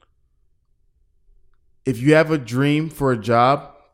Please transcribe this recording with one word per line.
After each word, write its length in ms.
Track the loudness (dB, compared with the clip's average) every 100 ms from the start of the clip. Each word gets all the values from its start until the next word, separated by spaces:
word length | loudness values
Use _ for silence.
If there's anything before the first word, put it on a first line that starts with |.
| _ _ _ _ _ _ _ _ _ _ _ _ _ _ _ _ _ _ -8
If 140 | -2
you 140 | 2 4
have 160 | 2
a 60 | -2
dream 520 | -4 -2 0 0 -4
for 220 | -4 -2
a 60 | -2
job, 560 | 0 2 2 0 -6 -20 _